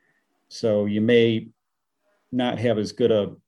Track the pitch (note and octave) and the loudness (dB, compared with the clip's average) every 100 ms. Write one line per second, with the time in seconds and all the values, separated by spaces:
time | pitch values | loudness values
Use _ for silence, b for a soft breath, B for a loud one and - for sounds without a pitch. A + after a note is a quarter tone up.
0 | _ _ _ _ _ - A2+ G#2 G#2 G#2+ | _ _ _ _ _ -6 -2 0 0 0
1 | A2 A#2+ A#2 A2+ A2+ _ _ _ _ _ | 2 4 4 0 -6 _ _ _ _ _
2 | _ _ - B2 B2 A2+ A#2+ G#2+ G2+ - | _ _ -8 -4 -4 -2 -2 -2 -4 -2
3 | A#2 G#2+ F#2+ - | 0 0 -2 -8